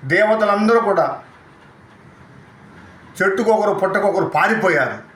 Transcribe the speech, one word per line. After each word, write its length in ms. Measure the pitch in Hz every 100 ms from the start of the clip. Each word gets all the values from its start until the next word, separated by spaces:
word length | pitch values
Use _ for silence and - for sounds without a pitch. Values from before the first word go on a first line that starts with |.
దేవతలందరూ 760 | 135 175 214 214 208 202 214 233
కూడా 420 | 208 180 139 - - - - - - - - - - - - - - - - - - - - -
చెట్టుకొకరు 520 | 190 196 226 214 208
పుట్టకొకరు 500 | 196 190 196 196 185
పారిపోయారు. 840 | 165 151 196 220 190 147 127 101 -